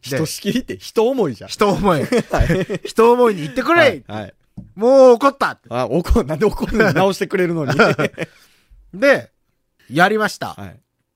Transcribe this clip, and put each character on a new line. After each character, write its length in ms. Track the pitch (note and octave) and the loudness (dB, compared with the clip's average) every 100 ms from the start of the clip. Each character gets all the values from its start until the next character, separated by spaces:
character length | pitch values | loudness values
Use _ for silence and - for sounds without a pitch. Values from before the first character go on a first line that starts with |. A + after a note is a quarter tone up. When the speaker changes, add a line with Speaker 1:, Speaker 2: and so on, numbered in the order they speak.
| - | -8
Speaker 1:
で、 0 | |
Speaker 2:
ひ 60 | C3 | -6
と 100 | D#3+ | -6
し 160 | - | -6
き 100 | G3+ | -4
り 100 | A#3 | -4
っ 20 | |
て 140 | - F#2+ | -6 -14
人 300 | - - A3+ | -6 -2 0
思 220 | C4+ F#3 | 0 -4
い 60 | A2 | -4
じ 80 | |
ゃ 40 | F#2+ | -14
ん。 20 | |
Speaker 1:
人 200 | - G3+ | -2 0
思 260 | D#3+ G3 D#3+ | 0 0 0
い。 40 | |
Speaker 2:
<laughs> 300 | - A#3+ - | 0 -2 -2
は 120 | D#3+ | -2
い。 380 | C3 F3 F#3 G3 - | 0 0 -2 -8 -8
Speaker 1:
「人 240 | - A3+ | 2 4
思 180 | A#3+ A#3+ | 4 2
い 60 | G3 | 0
に 60 | |
行 80 | D3+ | -6
っ 20 | |
て 80 | A#3+ | -6
く 100 | B3 | 0
れ」 80 | E4+ | 2
Speaker 2:
は 60 | D4+ | 2
い。 160 | E3 - | 0 -10
は 140 | G#2+ | -12
い。 100 | G2+ - _ - - | -12 -16 _ -20 -20
Speaker 1:
「も 140 | - A3+ | -4 2
う 240 | C4+ C4 | 6 8
怒 160 | A#3 C#4 | 6 2
っ 100 | - | 0
た」 140 | F#3 | -6
っ 80 | B2 | -6
て。 60 | _ | _
Speaker 2:
あ、 160 | A#2 B2 | -6 -2
怒-、 380 | C#3+ E3 - | -2 0 0
な 120 | C#3 D#3 | 0 0
ん 40 | |
で 60 | G#3 | -2
怒 200 | - G#3+ | -2 -6
る 120 | A3 | 0
の？ 160 | G#3 | 2
Speaker 1:
<laughs> 0 | |
Speaker 2:
直 200 | D3+ F#3+ | 2 0
し 60 | F#3+ | -2
て 80 | F#3 | -6
く 100 | F#3+ | -2
れ 80 | F3+ | -2
る 80 | |
の 120 | E3+ C#3 | -2 -4
に。 80 | C#3 G3+ - D3+ - D#3+ _ _ _ _ _ _ | 2 2 2 -4 -6 -14 _ _ _ _ _ _
Speaker 1:
で、 380 | F3 C4+ A3+ A2 _ _ _ _ _ _ | -4 0 0 -2 _ _ _ _ _ _
や 180 | C3 F#3 | 0 0
り 80 | G#3+ | 2
ま 100 | G#3+ | -4
し 100 | - | -6
た。 160 | G#2 | -12
Speaker 2:
は 120 | E2+ G2 | -12 -16
い。 120 | - _ _ _ | -18 _ _ _